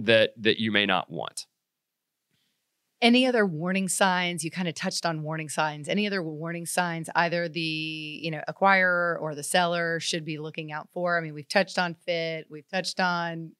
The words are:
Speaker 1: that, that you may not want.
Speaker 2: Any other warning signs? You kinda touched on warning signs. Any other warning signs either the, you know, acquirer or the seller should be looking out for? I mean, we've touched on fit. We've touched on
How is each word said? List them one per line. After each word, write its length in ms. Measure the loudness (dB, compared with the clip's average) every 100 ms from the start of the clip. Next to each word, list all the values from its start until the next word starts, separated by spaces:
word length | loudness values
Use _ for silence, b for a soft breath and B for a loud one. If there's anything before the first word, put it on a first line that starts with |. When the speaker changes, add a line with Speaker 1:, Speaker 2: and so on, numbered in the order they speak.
Speaker 1:
that, 300 | 4 6 6 2
that 240 | 0 2
you 100 | 2
may 140 | 2
not 260 | 2 2 -2
want. 360 | -8 -8 -10 -16 _ _ _ _ _ _ _ _ _ _ _ _ _ _ 2
Speaker 2:
Any 260 | 6 6 6
other 200 | 4 2
warning 400 | 2 -2 -2 0
signs? 540 | 2 4 4 0 -2
You 80 | -6
kinda 220 | -4 -4
touched 340 | -2 -4 -2 -2
on 160 | -2
warning 260 | -4 -6 -6
signs. 400 | -2 -2 -2 -4
Any 160 | 0 0
other 120 | -2
warning 460 | -4 -6 -6 -6 -4
signs 420 | -2 0 -2 -2
either 340 | 0 2 0 -4
the, 120 | -4
you 720 | -4 -4 -6 -8 -10 -8 -6
know, 100 | -6 -8
acquirer 680 | 2 4 6 4 2 0 -2
or 160 | -4 -6
the 80 |
seller 560 | 0 2 2 2 0 -2
should 240 | -2 -4
be 120 | -4 -8
looking 340 | -8 -10 -10
out 160 | -10 -10
for? 240 | -4 0 0
I 40 |
mean, 120 | -2
we've 160 | -8 2
touched 300 | 2 4 0
on 160 | -2
fit. 540 | -4 -4 -2 -2 -6 -10
We've 180 | -16 -6
touched 300 | -4 -4 0
on 540 | 0 0 -2 -6 -10